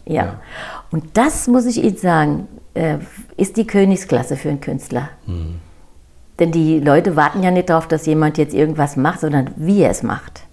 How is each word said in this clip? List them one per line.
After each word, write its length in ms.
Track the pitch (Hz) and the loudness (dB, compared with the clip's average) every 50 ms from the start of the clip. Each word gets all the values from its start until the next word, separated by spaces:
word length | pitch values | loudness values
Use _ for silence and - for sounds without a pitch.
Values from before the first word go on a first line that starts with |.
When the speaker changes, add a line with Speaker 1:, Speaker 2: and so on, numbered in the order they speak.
| - | -8
Speaker 1:
Ja. 100 | - 80 | -4 -2
Speaker 2:
Ja. 200 | 78 87 90 95 98 - - - - - - - - - - | -2 -2 -4 -6 -12 -16 -18 -16 -16 -14 -14 -16 -16 -12 -6
Speaker 1:
Und 140 | - 160 156 160 - | -6 -6 -6 -2 0
das 300 | 214 254 311 - - - | 2 2 2 0 -2 0
muss 180 | 247 240 254 240 | 2 2 2 2
ich 140 | 247 226 226 - | 0 -2 0 0
Ihnen 120 | 220 190 | 0 0
sagen, 520 | - - 180 170 160 151 151 147 - 190 - - - - - - | 0 0 2 2 2 2 0 0 -4 -6 -10 -16 -20 -18 -10 -6
äh, 220 | 175 165 160 151 147 170 - - - - - - | -4 -2 -2 -2 -4 -8 -12 -18 -20 -20 -10 -2
ist 200 | - 196 196 - | -2 -2 -2 0
die 120 | 226 214 - | -2 -2 0
Königsklasse 680 | - 202 196 196 190 185 - - 139 120 123 - 143 | 2 4 4 4 2 0 0 -2 -2 -2 0 -2 -6
für 140 | 139 - 151 | -4 -4 -4
einen 120 | 147 139 | -4 -4
Künstler. 500 | - - 139 139 - - 127 120 139 156 - - - | -6 -6 -8 -8 -6 -6 -6 -6 -6 -8 -14 -14 -10
Speaker 2:
Mhm. 340 | - 90 85 80 78 85 85 82 - - - - - - - - _ _ - - - - - | -8 -8 -6 -6 -8 -10 -12 -14 -18 -20 -20 -20 -20 -20 -20 -20 _ _ -20 -20 -10 -2 0
Speaker 1:
Denn 100 | 170 165 | 0 2
die 300 | 165 170 160 156 160 156 | 2 2 2 2 2 2
Leute 340 | 143 147 139 160 160 202 165 | 4 4 4 4 4 2 2
warten 300 | 156 147 151 - 202 185 | 2 2 2 2 2 2
ja 80 | 180 | 2
nicht 180 | 180 180 180 185 | 2 2 2 2
darauf, 160 | 165 165 160 | 2 2 2
dass 180 | - 165 151 - | 0 -2 -2 0
jemand 300 | 156 156 156 156 151 147 | 0 2 2 2 2 2
jetzt 160 | 151 147 147 | 0 0 0
irgendwas 440 | - - 156 151 151 156 143 143 - | 2 0 2 2 2 0 -2 0 0
macht, 240 | 135 131 156 180 - | 0 0 0 0 -2
sondern 300 | 160 151 143 139 127 - 92 | -2 0 0 0 0 -2 -4
wie 260 | - 151 175 202 202 | -4 0 2 4 4
er 100 | 160 107 | 4 4
es 120 | - - | 2 0
macht. 400 | - 110 95 - - - - - - - | -4 -4 -4 -4 -8 -14 -20 -20 -18 -10